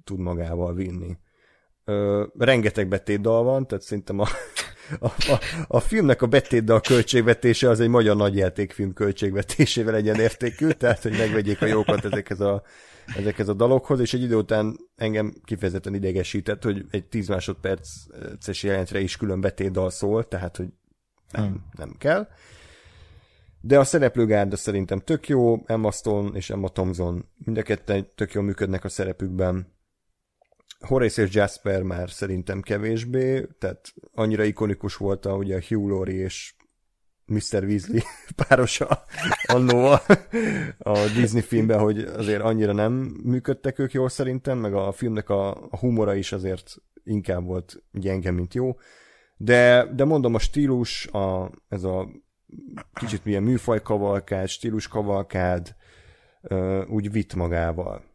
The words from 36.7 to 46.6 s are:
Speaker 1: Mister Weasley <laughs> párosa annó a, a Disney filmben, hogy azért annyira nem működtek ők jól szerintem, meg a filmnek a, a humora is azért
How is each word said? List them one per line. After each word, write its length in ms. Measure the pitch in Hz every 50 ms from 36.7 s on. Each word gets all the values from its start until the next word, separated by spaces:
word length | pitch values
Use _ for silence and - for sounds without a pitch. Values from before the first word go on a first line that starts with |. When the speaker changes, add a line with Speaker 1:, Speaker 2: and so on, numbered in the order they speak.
| _ _ _ _ _ _ _ _ _ _ _
Speaker 1:
Mister 380 | - 107 104 - - - 101 98
Weasley 360 | 98 104 101 - 202 247 117 - - - - -
<laughs> 160 | - - - - -
párosa 560 | 135 123 123 110 - - - - - - - - - - - 175 - - - -
annó 380 | 120 127 127 123 120 120 127
a, 160 | 139 143 143 - - 196 - - - 214 233 220 220 208 196 160 139 - -
a 280 | - 107 104 104 104 107 107
Disney 260 | 120 120 104 110 120
filmben, 380 | 107 - 120 113 110 110 110 104
hogy 200 | 107 107 104 107
azért 420 | 101 87 - 110 107 104 104 101
annyira 300 | 104 113 113 110 107 101
nem 220 | 101 101 107 113 123 131 131 127 - - -
működtek 560 | 120 123 127 - 143 131 - - 135 127 -
ők 140 | 135 127 -
jól 160 | 131 131 123
szerintem, 480 | - - 135 127 127 131 - 139 127 123
meg 160 | 110 101 98
a 180 | 98 98 101
filmnek 380 | 95 - 127 117 110 104 - -
a, 260 | 101 98 98 98 - - - -
a 80 | - -
humora 380 | 123 123 117 110 107 101 98
is 160 | 98 95 -
azért 440 | - 95 92 95 92 87